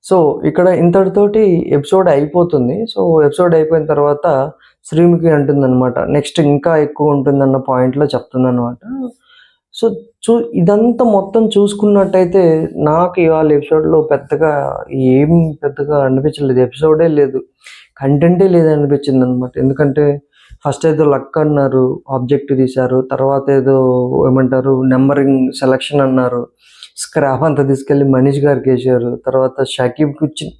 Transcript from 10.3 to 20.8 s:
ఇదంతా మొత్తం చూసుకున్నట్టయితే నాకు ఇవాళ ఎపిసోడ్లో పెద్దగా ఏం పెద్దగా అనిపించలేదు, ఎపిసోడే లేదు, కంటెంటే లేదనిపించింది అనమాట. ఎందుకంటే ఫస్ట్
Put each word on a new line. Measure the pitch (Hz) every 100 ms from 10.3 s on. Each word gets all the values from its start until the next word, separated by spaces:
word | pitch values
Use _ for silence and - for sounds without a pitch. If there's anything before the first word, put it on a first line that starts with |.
| 233 233
ఇదంతా | - 170 208 233 233 240
మొత్తం | 202 196 226 220 202
చూసుకున్నట్టయితే | 202 202 208 202 190 190 180 190 175 160 165 -
నాకు | 151 156 180 180
ఇవాళ | 165 160 156
ఎపిసోడ్లో | 147 147 156 156 160
పెద్దగా | 151 143 - - 160 147 139 - -
ఏం | 135 131 131 147 170 160 147
పెద్దగా | 143 135 143 147
అనిపించలేదు, | 135 131 147 143 139 127
ఎపిసోడే | 127 127 156 156 165
లేదు, | 147 139 131 - _ - - _ _
కంటెంటే | 135 143 170 180 190
లేదనిపించింది | 175 160 151 143 139 143 131 127
అనమాట. | 127 127 135
ఎందుకంటే | 131 135 143 135 147 143 _ _ _ - 147
ఫస్ట్ | 131